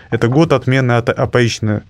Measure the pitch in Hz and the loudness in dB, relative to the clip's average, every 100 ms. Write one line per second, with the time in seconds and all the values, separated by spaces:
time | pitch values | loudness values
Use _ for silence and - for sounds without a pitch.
0 | - 120 117 135 165 135 127 135 127 120 | -6 -2 0 2 2 2 0 0 2 0
1 | 120 135 127 123 117 - 107 107 | 0 -2 -2 0 -2 -2 -4 -4